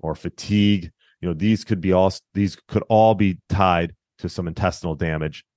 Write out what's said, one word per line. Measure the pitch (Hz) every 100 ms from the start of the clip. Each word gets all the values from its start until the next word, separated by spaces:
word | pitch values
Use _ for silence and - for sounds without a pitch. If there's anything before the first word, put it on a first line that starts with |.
or | 80
fatigue, | 76 90 - - 104 104 101 82 - _ _
you | 87
know, |
these | 80 104 107
could | - 101
be | 92
all, | 92 95 - -
these | 98 101 - _
could | 107 -
all | 110 113
be | 104 101 87 _
tied | 95 92 85 85 - _ _
to | 87
some | - 87
intestinal | 82 92 - 87
damage | 76 82 78 78 - _